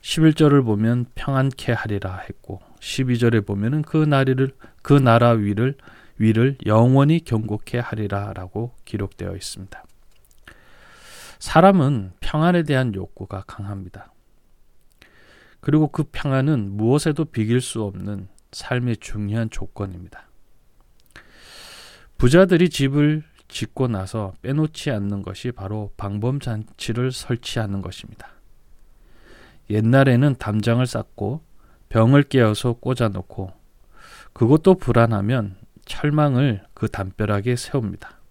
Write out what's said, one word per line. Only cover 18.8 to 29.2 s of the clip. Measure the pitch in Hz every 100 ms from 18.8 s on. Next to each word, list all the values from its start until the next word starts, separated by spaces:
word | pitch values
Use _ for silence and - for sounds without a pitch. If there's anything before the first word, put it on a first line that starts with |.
| 123 113
중요한 | - 107 104 110 113
조건입니다. | - 101 - 98 90 87 - - _ - - _ _ _ _ _ - _ - - - - - - - - _
부자들이 | 123 160 185 175 175
집을 | - 135 143 147 156 151 _ _
짓고 | - 110 - 127
나서 | 104 95 110 98 -
빼놓지 | - 143 156 - -
않는 | 113 101 101
것이 | 92 98 123
바로 | 120 98 107 104 -
방범장치를 | 104 104 120 139 123 110 107 - - 117 127
설치하는 | 127 - 120 - - 107 98
것입니다. | 92 - - - - - _ - _ - - _ _ -